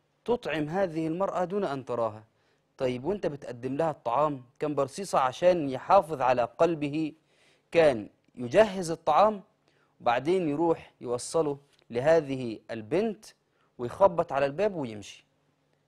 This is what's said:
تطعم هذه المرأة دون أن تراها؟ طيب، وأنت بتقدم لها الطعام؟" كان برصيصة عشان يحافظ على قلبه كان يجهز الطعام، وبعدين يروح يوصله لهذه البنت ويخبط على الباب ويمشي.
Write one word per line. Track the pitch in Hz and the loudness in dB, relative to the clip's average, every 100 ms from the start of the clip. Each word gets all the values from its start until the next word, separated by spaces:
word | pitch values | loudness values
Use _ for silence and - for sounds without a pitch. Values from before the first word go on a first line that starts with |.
| _ _ - | _ _ -4
تطعم | 240 160 156 151 | -4 -2 -4 -2
هذه | 175 190 160 160 | -2 -2 -2 -4
المرأة | 165 196 170 | -2 -2 -2
دون | 180 202 | -4 -2
أن | 185 139 120 | -4 -6 -6
تراها؟ | 120 113 107 110 _ _ _ _ _ | -2 -2 -4 -20 _ _ _ _ _
طيب، | 131 123 139 | -2 -2 -4
وأنت | 208 170 | -4 -4
بتقدم | 143 - 123 127 139 | -6 -12 -10 -8 -2
لها | 165 | -2
الطعام؟" | 147 - 120 151 139 120 _ | -2 -2 0 0 -2 -12 _
كان | 151 143 | -4 -2
برصيصة | 135 - 190 170 | -2 -4 -2 0
عشان | 131 127 180 180 139 | 0 2 4 4 0
يحافظ | 127 - 190 160 147 | -6 4 4 4 -2
على | 127 127 | 2 2
قلبه | 117 - 170 160 143 151 156 - _ _ _ _ _ | 0 2 2 2 -4 -4 -6 -8 _ _ _ _ _
كان | 165 156 120 101 _ _ - | 4 4 4 -6 _ _ -10
يجهز | 123 156 220 190 165 | 0 4 4 2 -6
الطعام، | 156 - 151 208 208 - _ _ _ _ _ | -4 2 4 4 2 -12 _ _ _ _ _
وبعدين | 117 120 135 185 165 | 0 0 0 0 0
يروح | 143 170 160 - _ | 0 0 0 -4 _
يوصله | 123 120 - 165 151 139 _ _ _ | -8 -6 -2 -2 0 -4 _ _ _
لهذه | 117 139 165 143 135 123 110 _ | -2 4 4 2 -6 -6 -8 _
البنت | 117 107 160 226 202 - _ _ _ _ - | -12 -4 -2 -2 -4 -16 _ _ _ _ -10
ويخبط | 120 - 190 170 170 | -10 2 2 4 -2
على | 139 139 | 0 -2
الباب | 143 208 180 | 0 -2 -2
ويمشي. | 127 107 95 - _ _ _ _ _ _ | -8 -10 -14 -20 _ _ _ _ _ _